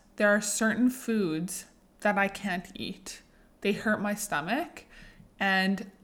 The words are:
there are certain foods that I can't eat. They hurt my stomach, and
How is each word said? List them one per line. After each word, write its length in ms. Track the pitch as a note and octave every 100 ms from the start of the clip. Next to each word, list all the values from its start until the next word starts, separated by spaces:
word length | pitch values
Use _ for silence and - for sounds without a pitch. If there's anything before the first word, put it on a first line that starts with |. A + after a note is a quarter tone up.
| _ -
there 140 | G#3
are 120 | G#3
certain 480 | G#3+ - A3 G3+ B3
foods 760 | B3+ - A3 F3+ D#3 F3+ - - _ _ _
that 180 | G#3 G3
I 100 | G3
can't 380 | - G3+ G3 -
eat. 480 | - - - - - - - _ _
They 100 | G3
hurt 300 | G#3 A3 G#3+
my 140 | G3+ G#3
stomach, 720 | - D3 E3 G#3+ A3+ - - - - - - -
and 520 | G3 F#3+ F#3+ G3 - -